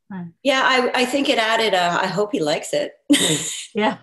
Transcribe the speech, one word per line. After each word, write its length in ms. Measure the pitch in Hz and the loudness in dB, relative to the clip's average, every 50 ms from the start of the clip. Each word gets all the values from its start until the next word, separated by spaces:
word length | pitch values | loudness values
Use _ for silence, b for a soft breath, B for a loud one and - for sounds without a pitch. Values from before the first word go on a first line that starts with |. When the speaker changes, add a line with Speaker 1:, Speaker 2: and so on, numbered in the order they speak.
| _ _ | _ _
Speaker 1:
Right. 180 | 202 180 175 170 - _ | -12 -12 -12 -12 -16 _
Speaker 2:
Yeah, 200 | - 269 262 262 - | -2 0 2 2 2
I, 380 | - 262 247 247 240 - 254 | 2 2 2 2 0 0 0
I 40 | 247 | 0
think 220 | 247 294 285 277 | 0 0 0 0
it 100 | 294 247 | 0 0
added 360 | 233 220 220 226 220 226 208 190 | 2 2 2 2 2 2 2 2
a, 260 | 180 175 175 170 170 | 2 2 2 0 0
I 60 | 190 | 0
hope 240 | 190 165 196 208 208 | 0 0 -2 -2 -2
he 80 | - 202 | -2 -2
likes 340 | 156 147 160 - - - - | 0 0 -2 -2 -2 -2 -2
it. 200 | 147 147 143 - _ _ - | -2 -2 -4 -8 _ _ 2
<laughs> 480 | 196 - 185 165 156 143 - - - - - - - | 2 2 4 0 0 -2 -2 -6 -8 -10 -12 -8 -4
Speaker 1:
Yeah. 220 | 208 214 214 214 - | -2 0 0 -2 -4